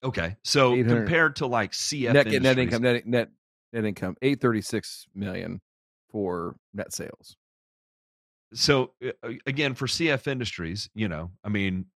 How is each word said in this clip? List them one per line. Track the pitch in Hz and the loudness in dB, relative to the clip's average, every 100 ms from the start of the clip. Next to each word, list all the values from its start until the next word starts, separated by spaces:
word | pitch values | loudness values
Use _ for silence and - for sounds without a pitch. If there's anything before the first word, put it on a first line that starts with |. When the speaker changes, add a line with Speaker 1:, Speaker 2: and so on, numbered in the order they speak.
Speaker 1:
Okay, | 131 107 82 101 | -6 -4 -6 -6
so | - 143 131 | 0 4 6
Speaker 2:
Eight | 123 117 | 6 4
hundred | 120 107 | 2 2
Speaker 1:
compared | 165 160 143 | 4 2 2
to, | 143 | -2
like, | 120 101 | 0 -2
C | - - 151 120 | -4 -4 -2 4
F | |
Speaker 2:
net, | 135 131 | 4 6
net | |
Speaker 1:
Industries | 131 131 127 | 4 4 4
Speaker 2:
income, | 123 113 | 2 2
net, | 123 120 113 | 2 2 2
net, | 120 113 _ _ _ _ | 0 0 _ _ _ _
net | 117 107 | -4 -4
income, | 95 92 87 | -2 -6 -2
eight | 135 139 | 0 2
thirty-six | 127 113 95 110 - - - | 2 2 0 -6 -6 -16 -16
million | 98 98 92 87 98 _ _ _ _ _ | -8 -6 -6 -8 -10 _ _ _ _ _
for | 110 98 87 85 - _ | -6 -4 -4 -6 -10 _
net | 101 - | -10 -10
sales. | - - - - - _ _ _ _ _ _ _ _ _ _ _ | -8 -12 -14 -20 -20 _ _ _ _ _ _ _ _ _ _ _
Speaker 1:
So, | 113 - 143 127 _ | -2 2 2 2 _
uh, | 123 - 117 123 - | -10 -8 -10 -10 -6
again, | 139 143 127 | -2 -2 -2
for | 131 | -4
C | - 165 | 0 0
F | 135 - | 0 -2
Industries, | 131 117 - 82 101 - 104 | -4 -4 -6 -8 -8 -10 -4
you | 107 | -4
know, | 78 85 92 | -4 -8 -12
I | 107 | -6
mean | 104 98 92 92 | -2 -2 -2 -8